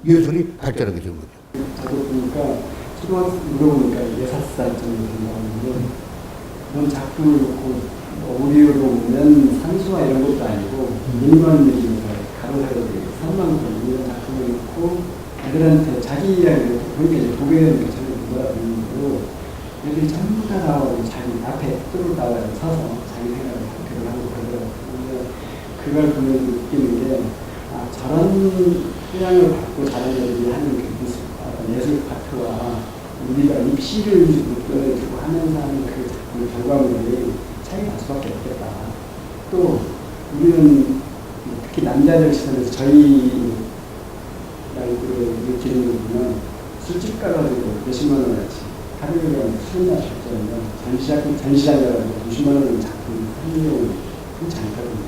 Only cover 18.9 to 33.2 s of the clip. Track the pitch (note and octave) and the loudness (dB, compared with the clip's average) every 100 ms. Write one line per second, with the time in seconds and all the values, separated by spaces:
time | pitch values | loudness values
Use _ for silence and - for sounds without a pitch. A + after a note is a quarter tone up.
18.9 | C3+ C#3 A#2 G2+ - - - - - D3 | -4 -2 -2 -6 -10 -12 -12 -12 -8 -4
19.9 | D#3 D3+ - G3+ A3 - F#3+ D#3 C#3+ B2 | 0 0 0 -2 -2 -2 -2 0 0 0
20.9 | A#2 A2 - A#2+ A2+ C3 - C3+ A#2+ - | -2 -4 -6 -6 -6 -6 -4 -4 -4 -6
21.9 | F3+ E3+ - A#2+ A#2 G#2+ - E3 D#3+ - | -4 -2 -2 -2 -2 -4 -4 -2 -2 -4
22.9 | - - A#2 A#2+ B2 C3 A#2 A2 - - | -8 -8 -8 -6 -6 -6 -6 -8 -10 -8
23.9 | A2+ A2+ B2 B2 A#2+ A#2 A#2 A2 A2 C3 | -8 -6 -6 -6 -8 -6 -6 -8 -10 -10
24.9 | B2+ B2+ B2+ A#2+ - - - - - D3 | -10 -8 -6 -8 -10 -12 -12 -12 -10 -2
25.9 | D3 D3 C3+ C3 B2+ B2 A#2 - C#3 B2 | 2 2 2 0 2 0 -4 -2 0 0
26.9 | A#2 C3 C3 A2+ - - - - B2 B2 | 0 0 -2 -4 -8 -12 -12 -10 -10 -10
27.9 | - B2+ D#3 G3 G3 F#3+ F#3 F3 E3+ - | -8 -2 2 4 4 2 4 4 2 -2
28.9 | - - F#3 F#3 F3+ D#3 - - - - | -8 -8 -4 4 6 6 2 -4 -4 -4
29.9 | B2 B2+ B2+ A#2+ A#2 A#2+ C#3 C#3+ A#2+ - | -2 -2 -2 -2 0 -2 0 -2 -2 -4
30.9 | A2 B2 - - - - - A2 B2 C#3 | -6 -6 -8 -10 -10 -10 -6 -4 -2 0
31.9 | C#3+ - B2 - B2+ A#2 A2+ A#2+ A2+ A2 | 0 -2 -8 -8 -6 -6 -4 -6 -6 -8
32.9 | - - - | -14 -14 -10